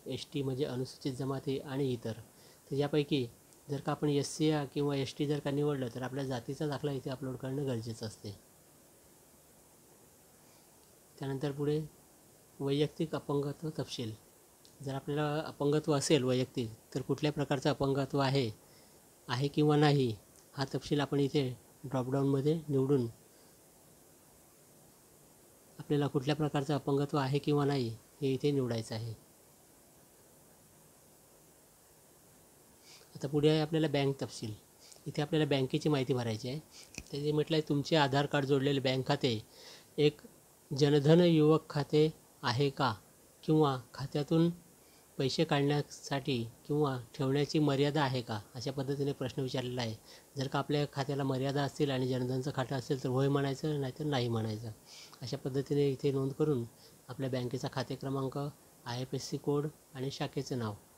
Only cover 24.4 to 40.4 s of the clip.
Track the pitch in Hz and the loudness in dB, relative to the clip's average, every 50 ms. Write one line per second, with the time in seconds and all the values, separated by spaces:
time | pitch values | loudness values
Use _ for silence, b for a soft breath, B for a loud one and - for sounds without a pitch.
24.4 | - - - - - - - - - - - - - - - - - - - - | -20 -20 -20 -20 -20 -20 -20 -20 -20 -20 -20 -20 -20 -20 -20 -20 -20 -20 -20 -20
25.4 | - - - - - - - - 147 - 151 143 147 139 - 151 127 139 151 147 | -20 -20 -20 -20 -20 -20 -20 -14 -4 0 0 0 2 2 0 -2 0 0 0 0
26.4 | 156 143 - 147 135 135 147 135 - 151 139 139 143 139 - 147 135 131 143 143 | 0 -2 0 -2 -2 0 -2 -2 0 0 0 0 0 0 0 0 0 2 0 0
27.4 | 147 151 147 143 143 139 143 135 123 113 110 - - - - - 147 135 135 123 | 0 2 0 2 2 0 0 0 -2 -4 -6 -10 -14 -20 -12 -4 -2 -2 -2 0
28.4 | - 147 143 139 127 120 117 113 110 - 113 110 113 117 110 - - - - - | 0 0 0 0 0 0 -2 -4 -6 -6 -8 -8 -8 -8 -12 -12 -16 -20 -20 -20
29.4 | - - - - - - - - - - - - - - - - - - - - | -20 -20 -20 -20 -20 -20 -20 -20 -20 -20 -20 -20 -20 -20 -20 -20 -20 -20 -20 -20
30.4 | - - - - - - - - - - - - - - - - - - - - | -20 -20 -20 -20 -20 -20 -20 -20 -20 -20 -20 -20 -20 -20 -20 -20 -20 -20 -20 -20
31.4 | - - - - - - - - - - - - - - - - - - - - | -20 -20 -20 -20 -20 -20 -20 -20 -20 -20 -20 -20 -20 -20 -20 -20 -20 -20 -20 -20
32.4 | - - - - - - - - B B B B B B - - - 135 143 147 | -20 -20 -20 -20 -20 -20 -20 -20 B B B B B B -14 -8 -6 -2 0 4
33.4 | 143 156 156 156 156 151 165 156 156 151 135 143 139 139 135 - 131 117 - - | 6 6 6 4 2 2 2 2 2 2 2 2 2 2 0 -2 -6 -10 -10 -10
34.4 | - 110 107 - - - - - B B B B - 147 - - 147 - 170 156 | -10 -10 -10 -12 -16 -20 -20 -20 B B B B -12 -8 -4 -4 -2 0 2 2
35.4 | 156 143 143 139 131 127 - 147 - 160 151 135 131 127 135 123 120 113 110 110 | 2 4 4 2 2 2 0 0 2 2 2 2 2 2 0 0 0 -2 -2 -4
36.4 | 123 123 131 160 - - B B B B B B - - - 143 143 151 147 151 | -4 -6 -6 -8 -10 -12 B B B B B B -14 -10 -8 -4 -2 0 2 2
37.4 | 147 - 160 156 151 - 151 143 131 - 165 160 143 135 131 143 143 143 - 147 | 2 2 2 2 2 2 2 0 2 4 4 6 6 6 4 2 2 2 2 0
38.4 | 135 131 143 135 131 139 143 139 127 135 131 131 127 - 143 139 - 131 113 110 | 2 4 2 4 4 2 0 2 2 0 0 0 0 0 0 2 2 0 0 0
39.4 | - B B B B B B B B B - - 147 151 151 - - - - - | -4 B B B B B B B B B -2 2 2 2 2 0 -18 -20 -20 -20